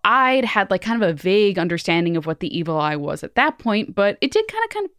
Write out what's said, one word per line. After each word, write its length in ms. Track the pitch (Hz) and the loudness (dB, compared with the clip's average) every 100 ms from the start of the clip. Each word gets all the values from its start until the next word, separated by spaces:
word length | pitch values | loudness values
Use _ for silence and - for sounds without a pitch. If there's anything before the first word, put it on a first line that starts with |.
I'd 400 | 208 254 254 262 | 2 4 4 2
had, 260 | 226 214 196 | 2 0 0
like, 120 | 185 | -2
kind 200 | 220 233 | 0 0
of 60 | 190 | 0
a 60 | |
vague 440 | 147 180 208 202 180 | 0 0 4 2 2
understanding 600 | 170 170 - 170 175 165 | -2 -2 0 0 2 0
of 80 | 160 | -2
what 140 | 156 | -6
the 140 | 180 | -6
evil 240 | 170 165 156 | -4 -2 -2
eye 180 | 151 151 | -2 -2
was 280 | 143 147 | -6 -8
at 120 | - 240 | -4 0
that 220 | 302 - | 0 0
point, 360 | 233 208 - | -2 -2 -2
but 240 | 202 202 - | 0 0 0
it 100 | 277 | 0
did 160 | 427 440 | 0 0
kinda, 220 | 440 440 | -2 -4
kinda 220 | 427 381 | -4 -8